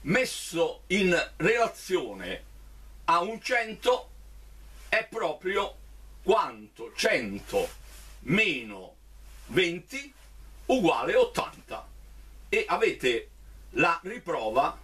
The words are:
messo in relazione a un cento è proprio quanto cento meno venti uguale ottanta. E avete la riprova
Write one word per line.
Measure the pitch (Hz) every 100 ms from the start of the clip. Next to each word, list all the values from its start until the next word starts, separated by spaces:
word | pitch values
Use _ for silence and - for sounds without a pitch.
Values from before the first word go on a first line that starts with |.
messo | 139 233 254 - - 165 160 - -
in | 190 185 170 - -
relazione | 170 233 226 - - 180 123 95 92 - - - - - - - -
a | 170
un | 196 226
cento | - 247 220 214 247 254 - - - - - - - - -
è | 220 220
proprio | 226 185 151 185 202 202 - - - - -
quanto | - 226 247 233 - - - -
cento | - 170 110 101 - - - - - - - -
meno | 120 190 214 135 110 101 90 - - - - - -
venti | 123 175 170 - 262 285 - - - - - -
uguale | 262 320 - - 508
ottanta. | 480 - - - - - - - - - - - -
E | 208 -
avete | 180 220 - 127 117 - - - - -
la | - 170 165
riprova | 185 240 - 147 110 110 160 -